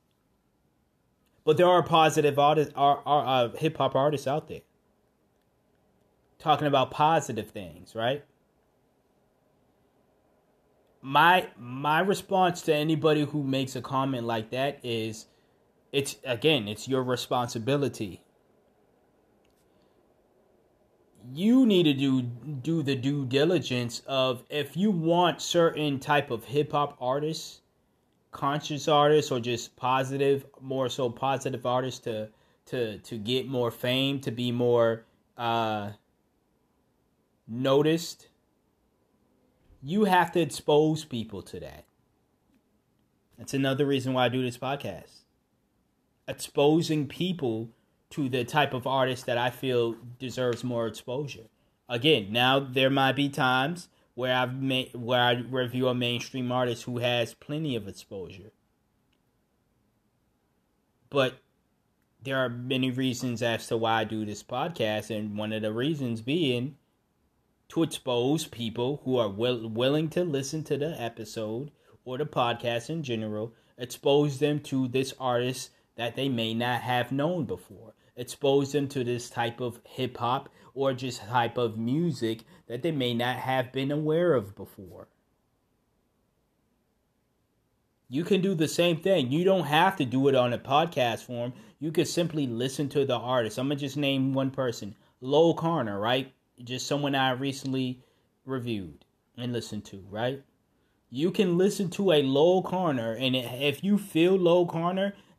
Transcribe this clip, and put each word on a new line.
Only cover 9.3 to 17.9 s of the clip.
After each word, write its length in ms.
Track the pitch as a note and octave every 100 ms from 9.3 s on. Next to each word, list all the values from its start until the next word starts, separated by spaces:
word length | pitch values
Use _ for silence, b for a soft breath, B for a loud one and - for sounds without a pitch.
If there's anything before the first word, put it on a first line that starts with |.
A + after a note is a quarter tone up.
| _ _ _ _ _ _ _ _ _ _ _ _ _ _ _ _ _
My, 460 | C3 C#3+ E3 F3+ - -
my 400 | A#2+ C3 D3 D#3
response 600 | F#3+ F#3+ - F#3+ F3+ E3+
to 120 | -
anybody 500 | D3+ D3+ D#3 D#3 D3+
who 180 | D3 D3+
makes 320 | C3+ C3+ C3
a 80 | B2
comment 420 | - C3+ C3+ B2+ A#2
like 240 | A2+ A2+
that 280 | B2 C#3 -
is, 420 | B2 A2+ A2 G#2+ - b b b b _ _
it's, 260 | C#3 C#3 -
again, 440 | - G3+ D#3 D3 G#2
it's 180 | G#2+ B2+
your 160 | C3
responsibility. 1200 | B2+ B2 - B2+ A#2+ B2 A2+ C#3+ C3